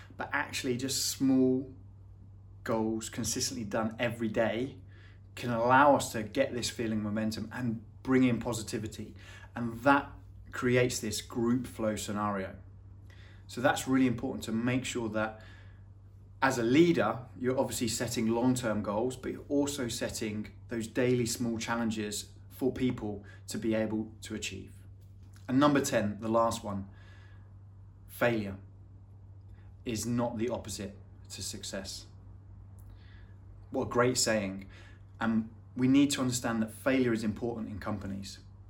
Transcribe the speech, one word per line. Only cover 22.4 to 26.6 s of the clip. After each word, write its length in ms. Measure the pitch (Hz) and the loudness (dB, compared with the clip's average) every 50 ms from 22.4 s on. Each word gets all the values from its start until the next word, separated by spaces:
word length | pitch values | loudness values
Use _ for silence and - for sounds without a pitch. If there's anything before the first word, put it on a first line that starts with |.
| - - | -20 -20
for 240 | - - 139 127 123 | -6 0 0 0 0
people 520 | - 131 123 120 - 110 107 104 98 - - - - - - | 2 0 0 0 0 -4 -6 -6 -8 -10 -14 -18 -18 -14 -10
to 100 | - 110 | -8 -4
be 160 | 113 113 110 | 0 0 2
able 340 | 110 110 104 107 110 110 - - - - | 2 0 0 0 -2 -4 -4 -8 -14 -12
to 120 | - 110 | -10 -8
achieve. 360 | 104 - - 98 95 - - - - - - - - - - - - - - - - - - | -6 -6 -8 -8 -10 -12 -14 -18 -20 -20 -20 -20 -20 -20 -20 -20 -20 -20 -20 -20 -16 -6 0
And 100 | 127 135 | 4 6
number 220 | 147 147 143 - | 6 8 6 6
ten, 380 | - - 131 113 101 104 98 98 | 4 4 2 2 2 0 -2 -4
the 80 | 113 110 | -2 2
last 340 | 113 117 113 117 117 - | 4 6 6 4 2 0